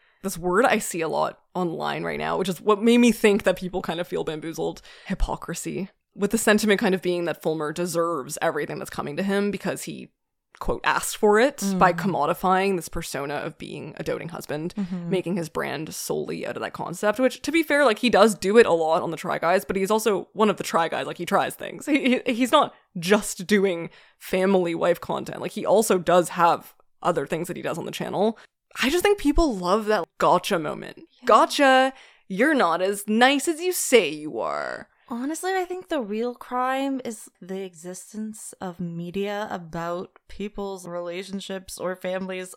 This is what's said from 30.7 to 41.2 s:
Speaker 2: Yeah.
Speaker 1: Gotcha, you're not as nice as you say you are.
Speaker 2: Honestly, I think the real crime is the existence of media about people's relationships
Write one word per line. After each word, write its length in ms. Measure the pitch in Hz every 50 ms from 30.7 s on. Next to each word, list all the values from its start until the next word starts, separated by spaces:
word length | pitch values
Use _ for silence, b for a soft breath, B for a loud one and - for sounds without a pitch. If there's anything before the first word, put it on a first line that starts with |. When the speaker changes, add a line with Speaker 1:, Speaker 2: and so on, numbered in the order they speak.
| 131 - - - - -
Speaker 2:
Yeah. 280 | - _ _ _ -
Speaker 1:
Gotcha, 680 | - 214 240 320 330 - - 285 269 262 262 262 269 262 b b b b b b b
you're 260 | 190 180 247 311 320
not 260 | 254 196 170 160 170
as 280 | 185 196 208 202 - 208
nice 400 | 214 226 247 262 285 277 - 349
as 120 | 320 294
you 120 | 349 370
say 360 | 359 - - - - - 180 143
you 280 | 156 151 151 151 139 110
are. 500 | 87 78 71 73 71 62 60 - - - _ _ _ _
Speaker 2:
Honestly, 420 | 233 233 254 285 320 - - 370 381
I 80 | 381 359
think 240 | 359 359 370 359 _
the 120 | 330 294
real 360 | 226 196 208 220 233 247 240
crime 640 | - - - 254 247 254 262 262 269 269 277 269 254 -
is 240 | 233 220 - - - _ _
the 200 | 180 175 190 190
existence 920 | 196 185 175 156 170 180 185 180 - - - 214 214 220 214 - - - - _
of 180 | 196 185 175 -
media 720 | 180 170 170 170 170 175 170 196 202 202 208 202 214 -
about 720 | - 190 170 160 160 170 170 170 175 180 190 - _ _ _ _
people's 580 | - - 196 208 - - 202 196 196 185 180
relationships 920 | 175 170 175 175 175 170 180